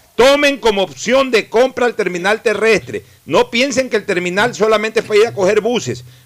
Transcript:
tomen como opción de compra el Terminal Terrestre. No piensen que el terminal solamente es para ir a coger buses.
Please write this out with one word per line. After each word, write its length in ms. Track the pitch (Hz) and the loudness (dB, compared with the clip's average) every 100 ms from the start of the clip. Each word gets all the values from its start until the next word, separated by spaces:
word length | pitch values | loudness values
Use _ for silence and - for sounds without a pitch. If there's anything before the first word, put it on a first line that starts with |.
| _ | _
tomen 440 | - 254 285 285 277 | 2 4 4 2 0
como 240 | 220 202 | 0 0
opción 480 | 185 - 190 262 262 | -2 -6 -2 0 2
de 160 | 220 - | -2 0
compra 380 | 214 254 254 247 | 0 0 0 -2
el 80 | |
Terminal 460 | - 180 180 185 220 | -2 -4 -4 -2 -2
Terrestre. 640 | 220 202 220 196 - 104 - _ - | -2 0 2 0 -2 -10 -12 _ -2
No 240 | 170 240 | 0 0
piensen 380 | 233 277 233 254 | 0 0 -2 -2
que 80 | 214 | -4
el 80 | |
terminal 500 | 196 180 180 185 240 | -4 -4 -2 0 -2
solamente 460 | 196 220 214 220 220 | 0 0 0 0 -4
es 60 | - | 0
para 120 | 208 | 2
ir 60 | 233 | 2
a 60 | |
coger 260 | 226 185 214 | 2 0 2
buses. 440 | 208 240 127 107 - - | 0 -2 -4 -8 -12 -20